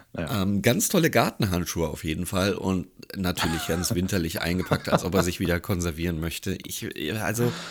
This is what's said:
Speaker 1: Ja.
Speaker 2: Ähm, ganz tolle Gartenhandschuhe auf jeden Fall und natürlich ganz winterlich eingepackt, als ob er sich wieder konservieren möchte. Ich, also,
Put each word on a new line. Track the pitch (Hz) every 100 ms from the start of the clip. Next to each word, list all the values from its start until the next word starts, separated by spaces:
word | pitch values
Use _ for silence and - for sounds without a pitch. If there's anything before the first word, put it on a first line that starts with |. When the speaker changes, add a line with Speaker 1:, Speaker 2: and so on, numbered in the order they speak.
| - -
Speaker 1:
Ja. | 80 104
Speaker 2:
Ähm, | 95 101
ganz | 117 160 -
tolle | 185 160
Gartenhandschuhe | 117 143 - 101 87 82 85 80
auf | -
jeden | 82 80
Fall | 87 95 101
und | - - 92 - - - 98
natürlich | 90 - 82 82 -
ganz | 85 85
winterlich | 87 95 98 82 -
eingepackt, | 85 90 87 - -
als | -
ob | 92
er | 92
sich | 87 -
wieder | 90 87
konservieren | - 90 85 78 85 80
möchte. | 82 - 98 92
Ich, | - - - - 73 107
also, | 90 110 120 - -